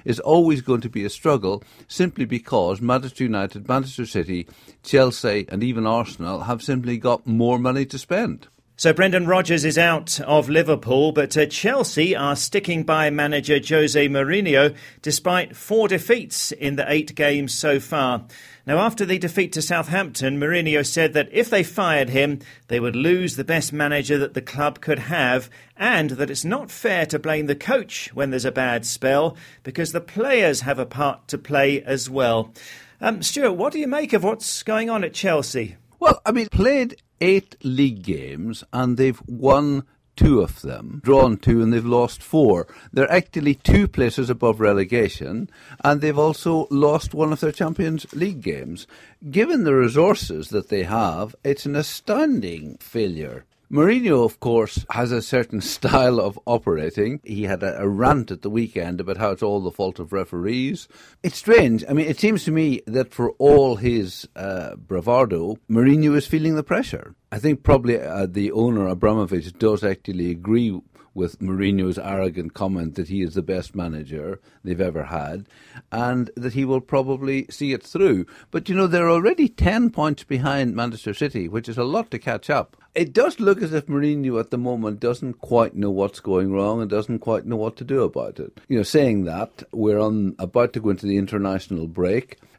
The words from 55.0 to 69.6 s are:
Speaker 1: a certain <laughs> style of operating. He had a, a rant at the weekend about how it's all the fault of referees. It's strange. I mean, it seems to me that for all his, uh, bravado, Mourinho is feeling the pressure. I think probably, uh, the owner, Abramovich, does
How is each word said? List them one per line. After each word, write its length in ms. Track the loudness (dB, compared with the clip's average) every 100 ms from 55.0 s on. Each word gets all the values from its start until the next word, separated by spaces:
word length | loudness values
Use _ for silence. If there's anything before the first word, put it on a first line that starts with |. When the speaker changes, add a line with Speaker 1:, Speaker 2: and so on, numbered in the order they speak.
| -2
Speaker 1:
a 120 | -2
certain 360 | -2 -2 -2 -4
<laughs> 140 | -6 -4
style 440 | 2 4 4 4
of 200 | 0 -4 -2
operating. 760 | 0 0 -2 -2 -2 -2 -2
He 200 | -8 -6
had 200 | -4 -2
a, 180 | -4 -2
a 80 | -2
rant 400 | 0 2 2 -2
at 140 | -8
the 60 | -4
weekend 520 | -2 -2 -4 -6 -6
about 160 | -6 -4
how 140 | -2
it's 100 | -2
all 180 | -2 -2
the 120 | -4
fault 260 | -4 -6 -6
of 160 | -6
referees. 720 | -6 -6 -6 -4 -2 -4 -6 -12 -20 -20 _
It's 160 | -8 -4
strange. 440 | 6 6 6 2 0
I 40 |
mean, 120 | 0 0
it 140 | 0
seems 240 | 0 0
to 80 | 0
me 300 | 0 0 0 -2
that 260 | -2 -2
for 200 | -2 -2
all 460 | 4 6 8 6 2
his, 500 | 0 0 -2 -8 -16 -10
uh, 400 | -8 -6 -8 -14
bravado, 800 | -6 -4 2 2 2 0 -4 -6 0
Mourinho 480 | 4 6 6 4 2
is 120 | 2
feeling 280 | 0 0 -2
the 80 |
pressure. 520 | 0 -2 -2 -8 -14 -20 _
I 80 | -4
think 240 | 0 0
probably, 360 | 4 4 4 0
uh, 280 | -2 -4 -4
the 240 | -2 -2
owner, 360 | 0 0 2 0
Abramovich, 640 | 2 2 2 0 -2 -4
does 260 | 0